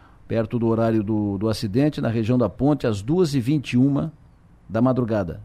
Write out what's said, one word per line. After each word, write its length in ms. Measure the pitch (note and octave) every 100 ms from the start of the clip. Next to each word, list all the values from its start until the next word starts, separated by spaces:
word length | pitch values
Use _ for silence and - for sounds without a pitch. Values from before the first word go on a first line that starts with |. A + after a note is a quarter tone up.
| - - -
perto 300 | A2+ A2 B2
do 80 | A2+
horário 340 | A2 A2+ A2
do, 360 | G#2 G#2+ G#2 G2
do 100 | A2
acidente, 520 | G#2 A2 G#2+ D3+ C#3+
na 80 | C3+
região 300 | A2+ A2 B2+
da 100 | A2
ponte, 380 | - C3+ C#3+ B2
às 160 | G2+
duas 320 | G#2 F3 E3+
e 60 | C#3
vinte 320 | A#2 D3+ B2
e 40 | B2
uma 360 | C#3 C#3 D#3 - - - - - -
da 120 | G2+
madrugada 600 | B2+ B2+ A2+ A2 F2+ -